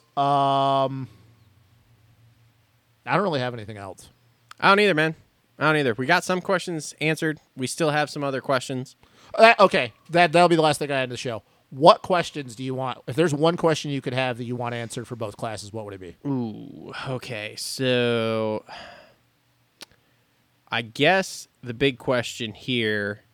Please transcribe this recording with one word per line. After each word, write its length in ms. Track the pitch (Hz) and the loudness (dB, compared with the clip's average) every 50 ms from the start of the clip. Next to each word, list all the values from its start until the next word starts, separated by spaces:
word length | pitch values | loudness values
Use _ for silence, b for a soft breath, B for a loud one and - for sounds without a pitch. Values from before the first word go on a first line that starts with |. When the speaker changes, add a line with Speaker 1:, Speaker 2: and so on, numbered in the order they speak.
| _ _ - | _ _ -2
Speaker 1:
Um, 920 | 143 139 143 143 143 139 135 135 139 139 139 139 135 135 135 135 135 131 - b b b b b b _ _ _ _ _ _ _ _ _ _ _ _ _ _ _ _ _ _ _ _ _ _ _ _ _ _ _ _ _ _ _ _ - | 0 2 2 4 4 4 2 2 2 2 2 2 2 0 0 -2 -6 -10 -12 b b b b b b _ _ _ _ _ _ _ _ _ _ _ _ _ _ _ _ _ _ _ _ _ _ _ _ _ _ _ _ _ _ _ _ -4
I 60 | 120 131 | -2 0
don't 80 | 170 208 | 0 0
really 160 | 190 156 131 | 0 0 -2
have 160 | 123 123 120 | -2 -4 -6
anything 220 | 120 104 98 110 | -8 -12 -12 -14
else. 320 | 101 98 95 90 - - - _ _ _ _ _ _ _ - - - | -14 -14 -14 -16 -18 -20 -20 _ _ _ _ _ _ _ -20 -6 2
Speaker 2:
I 100 | - 180 | 4 6
don't 100 | 196 202 | 6 6
either, 120 | 208 202 170 | 6 4 4
man. 220 | 151 156 160 160 - _ _ _ _ _ _ _ | 2 2 0 -2 -6 _ _ _ _ _ _ _
I 60 | - 139 | -2 0
don't 140 | 151 156 | 2 2
either. 180 | 151 143 127 107 | 2 2 0 0
We 100 | 113 131 | 0 0
got 180 | 135 170 180 - | 0 0 0 2
some 180 | - 185 180 | 0 -2 -2
questions 520 | 175 - 196 175 - - 170 156 143 - - - | 0 -2 -2 -2 -2 -4 -8 -8 -8 -10 -8 -4
answered. 380 | 147 156 160 - 165 160 151 - _ _ - | -2 -2 0 0 -2 -4 -4 -6 _ _ -10
We 80 | 131 131 | -8 -6
still 240 | 123 - - 170 151 | -6 -2 0 0 0
have 180 | 143 151 151 143 | 2 0 -2 -2
some 120 | - 151 143 | -4 -6 -4
other 160 | 139 135 127 | -4 -4 -4
questions. 560 | - - 139 127 - - 135 127 131 - - _ b b b b b b b | -2 0 0 0 0 -2 -6 -6 -6 -8 -12 _ b b b b b b b
Speaker 1:
Uh, 220 | - 226 226 226 - | 8 8 8 10 8
okay, 340 | 202 175 - 165 127 113 - _ _ - | 6 6 6 2 -2 -2 -8 _ _ 0
that, 200 | 156 170 175 165 | 2 4 4 6
that'll 160 | 147 170 180 | 6 6 6
be 80 | 170 170 | 6 6
the 60 | 160 | 4
last 160 | 156 156 143 | 4 2 2
thing 140 | - 156 139 | 0 -2 -4
I 100 | 143 135 | -2 -4
end 100 | 131 123 | -4 -4
the 60 | 123 | -6
show. 240 | - - 131 113 104 - _ _ _ _ - | -8 -6 -6 -6 -8 -10 _ _ _ _ -14
What 320 | - 131 147 180 214 - - | -2 4 6 6 6 6 4
questions 520 | - 190 170 160 - - 151 139 127 110 | -2 0 0 0 -2 -8 -10 -12 -12 -12
do 80 | 113 131 | -10 -8
you 120 | 131 127 | -6 -6
want? 240 | 127 131 127 113 - - | -6 -6 -6 -8 -10 -10
If 80 | - 131 | -6 0
there's 180 | 147 165 170 143 | 0 0 2 2
one 240 | 143 156 165 170 | 2 2 2 2
question 320 | - - 165 156 - - 151 | 2 2 2 2 0 -2 -6
you 120 | 143 135 | -6 -4
could 120 | - 139 123 | -4 -4 -2
have 240 | 131 131 127 120 | -2 -2 -2 -4
that 60 | 113 123 | -6 -6
you 120 | 117 123 | -8 -6
want 200 | 120 120 120 120 | -6 -6 -6 -6
answered 320 | 120 117 110 - 127 113 | -6 -8 -8 -10 -10 -10
for 80 | - 127 | -10 -10
both 220 | 113 117 104 104 | -8 -8 -10 -8
classes, 360 | - - 113 107 101 107 101 95 | -8 -8 -8 -8 -8 -12 -12 -12
what 120 | 113 107 | -12 -12
would 100 | 104 98 | -12 -14
it 40 | 92 | -14
be? 140 | 92 85 85 _ - 143 | -16 -16 -16 _ -6 -4
Speaker 2:
Ooh, 600 | 139 127 120 110 104 107 - - - 78 78 - 156 - - 131 | -2 -2 -2 -4 -8 -10 -14 -16 -16 -16 -16 -14 -12 -10 -8 -8
okay. 460 | 131 120 - - 123 104 104 107 113 | -8 -8 -8 -10 -10 -10 -10 -10 -10
So 1080 | - - - - - 135 127 123 123 120 120 117 117 113 113 113 110 110 107 107 - - B B B B B B B B B B B B B _ _ _ _ _ _ _ _ _ - - _ _ _ _ _ _ _ _ _ _ _ _ _ _ _ _ - 113 | -10 -10 -8 -4 -2 0 2 2 2 2 2 2 0 0 0 -2 -2 -2 -2 -4 -6 -8 B B B B B B B B B B B B B _ _ _ _ _ _ _ _ _ -20 -20 _ _ _ _ _ _ _ _ _ _ _ _ _ _ _ _ -6 -6
I 80 | 113 | -6
guess 680 | 117 110 113 - 139 156 185 190 190 - - - - _ _ _ | -6 -6 -2 2 4 4 4 4 2 -2 -8 -14 -16 _ _ _
the 120 | - 120 117 | -12 -10 -4
big 240 | 113 139 139 127 | 0 0 0 0
question 560 | - - - 127 123 113 - - - 120 110 104 | -2 -2 -2 0 0 -2 -4 -8 -8 -8 -10 -10
here 720 | - - - 127 120 113 107 107 104 101 101 107 107 _ _ | -10 -6 -2 -2 0 0 0 0 -2 -2 -4 -6 -10 _ _